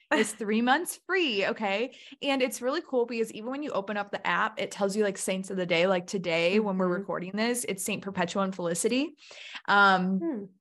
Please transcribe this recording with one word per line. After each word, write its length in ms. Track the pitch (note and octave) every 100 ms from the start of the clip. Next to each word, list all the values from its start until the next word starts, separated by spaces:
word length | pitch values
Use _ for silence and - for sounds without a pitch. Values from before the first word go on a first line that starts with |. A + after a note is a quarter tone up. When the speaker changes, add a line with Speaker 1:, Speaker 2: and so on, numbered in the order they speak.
| _
Speaker 1:
is 180 | G#3 G#3+
Speaker 2:
<laughs> 20 |
Speaker 1:
three 280 | - G#3 G#3+
months 380 | B3 C#4+ F4 - -
free, 400 | F#4 D#4 G3+ F3+
okay? 480 | A3+ G#3 G3 C4 - - -
And 200 | C#4+ C#4
it's 200 | B3 -
really 200 | B3 D#4
cool 240 | - B3+ A#3
because 260 | A#3 A3
even 180 | G#3 A3
when 140 | C#4
you 80 | D4
open 240 | - G3 G#3
up 160 | G3+
the 140 | - F3+
app, 320 | F3 G#3+ -
it 120 | G3
tells 240 | F#3 G3+ G#3
you, 80 |
like, 140 | G#3 G3
saints 320 | - F#3+ F#3+
of 60 | F#3+
the 100 | F3+
day. 220 | E3 F#3
Like, 180 | F#3 F3+
today, 540 | G3+ F3 E3 E3+ G#3
when 180 | G#3 F#3+
we're 80 | F#3
Speaker 2:
Mm-hmm. 60 |
Speaker 1:
recording 380 | F3 G3 E3 F3+
this, 300 | G3+ A#3 B3
it's 200 | - F#3+
Saint 200 | - F#3
Perpetua 400 | G3 F#3+ F3 G3+
and 100 | G3
Felicity. 640 | F#3+ F3 F3 A3 B3+ D#4 - - - - - -
Um, 500 | G3+ G3 F#3 F3+ F#3+
Speaker 2:
Hmm. 240 | E4 A#3+ - -